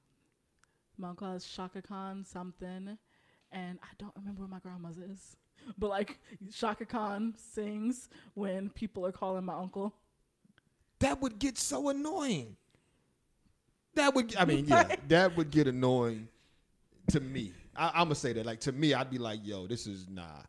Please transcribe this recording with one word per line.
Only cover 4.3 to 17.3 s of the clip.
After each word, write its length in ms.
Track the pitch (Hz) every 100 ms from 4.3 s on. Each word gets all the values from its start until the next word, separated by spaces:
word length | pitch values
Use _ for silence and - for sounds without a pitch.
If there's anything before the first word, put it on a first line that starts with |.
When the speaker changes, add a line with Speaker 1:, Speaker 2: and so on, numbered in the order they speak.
| 196
Speaker 1:
what 80 | 190
my 80 | 185
grandma's 400 | 185 180 170 170
is. 360 | 180 196 - - _ _ 254 196
But, 100 | 202
like, 300 | 196 214 - - 202 196
Chaka 320 | - 226 220
Khan 500 | 220 240 208 202 226 214
sings 720 | - 214 208 208 226 254 - - -
when 340 | 196 196 190 196
people 380 | - 214 196 180
are 60 |
calling 320 | 185 190 185 185
my 80 |
uncle. 400 | 160 185 196 208 - _ _ _ _ _ _ _ _ _ -
Speaker 2:
That 240 | 269 269
would 160 | 262 208
get 180 | 269 226
so 320 | - 269 285
annoying. 680 | 277 302 370 277 160 113 - _ _ _ _ _ _ _ _ _ _ _ _ _
That 200 | 302 285
would, 220 | 269 233 196
I 80 |
mean, 200 | 175 143
Speaker 1:
<laughs> 40 | 147
Speaker 2:
yeah, 260 | 339 - - 139
that 280 | 165 185 170
would 120 | 151
get 160 | 151 139
annoying 600 | 127 127 127 117 110 113 _ _ _ _ _ _ _ -
to 120 | 151
me. 320 | 131